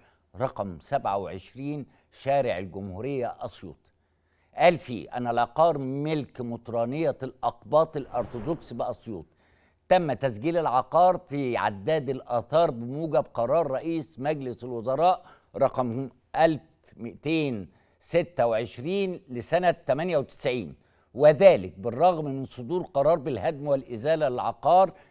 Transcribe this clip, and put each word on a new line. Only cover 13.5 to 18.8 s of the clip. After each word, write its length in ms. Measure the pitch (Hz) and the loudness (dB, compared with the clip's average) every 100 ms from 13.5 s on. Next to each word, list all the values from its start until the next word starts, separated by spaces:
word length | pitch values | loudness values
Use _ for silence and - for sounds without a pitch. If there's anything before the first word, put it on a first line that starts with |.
| 160 147 | 2 0
رئيس 480 | 131 160 165 147 - | -2 -2 -4 -6 -6
مجلس 440 | 139 156 127 110 | -4 -4 -6 -8
الوزراء 600 | 123 120 110 139 175 180 - - _ 95 | -8 -6 -2 2 2 2 -4 -20 _ 0
رقم 540 | 131 - 123 117 135 - _ - | 0 2 -2 -4 -8 -12 _ 2
ألف 260 | 160 147 - _ _ - | 2 2 -8 _ _ -14
مئتين 720 | 113 - 147 160 147 110 87 _ _ _ | -14 -8 -2 0 0 -4 -8 _ _ _
ستة 480 | - 165 175 - 117 | -2 -2 -2 0 0
وعشرين 720 | 113 120 - | 0 -4 -8